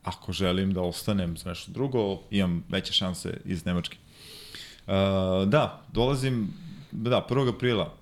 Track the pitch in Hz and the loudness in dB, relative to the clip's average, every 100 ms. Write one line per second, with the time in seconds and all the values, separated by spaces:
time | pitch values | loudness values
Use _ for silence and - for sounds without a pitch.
0 | - - - 87 92 90 95 92 87 85 | -8 -10 -8 -2 2 2 2 2 0 -2
1 | - 101 87 82 92 85 - - 139 127 | -2 0 0 -4 -8 -8 -10 -4 0 2
2 | 101 95 - 101 92 85 - 92 - - | 0 -2 -2 0 2 0 0 -4 0 -2
3 | 92 87 90 87 - 92 90 90 85 - | -2 -4 -6 -6 -4 -4 0 -2 -2 -10
4 | - - - - - - - - - 95 | -20 -20 -20 -20 -18 -16 -18 -18 -2 2
5 | 98 98 92 92 95 143 120 - - - | 4 4 2 4 4 4 2 -2 -8 0
6 | 123 139 131 123 101 - - - - - | 2 2 0 0 -2 -6 -14 -16 -12 -6
7 | 113 120 - 123 131 110 123 113 82 - | 2 2 2 2 2 2 2 2 0 -6